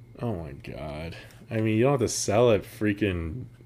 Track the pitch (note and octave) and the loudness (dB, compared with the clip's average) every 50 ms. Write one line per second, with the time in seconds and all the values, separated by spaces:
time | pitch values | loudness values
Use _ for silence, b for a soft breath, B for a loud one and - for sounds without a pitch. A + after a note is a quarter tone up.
0 | - - - - A#2+ A#2 G2+ E2+ D#2+ C#2 C#2 C#2 - - - C2 D2 D2+ D2 D2+ | -20 -20 -12 -6 -6 -4 -4 -6 -8 -10 -12 -12 -12 -12 -10 -10 -10 -8 -8 -8
1 | E2 E2+ - B B B B B B - A2 A2 A2 A2 A2 A2 B2 C#3 C#3+ B2 | -10 -10 -12 B B B B B B -4 -2 0 2 2 4 4 4 4 4 2
2 | G#2+ E2+ - - - G#2 G2 A2+ B2 A#2+ G#2+ F#2 - - - - G#2+ G#2 G2+ G#2 | 0 0 0 -2 -2 2 4 6 6 6 6 4 2 -6 -8 -2 0 0 0 2
3 | A2 G2 F2+ E2+ E2 D#2+ D#2+ B2 A2 - - - - | 0 0 0 -2 -4 -6 -6 -8 -10 -12 -16 -20 -20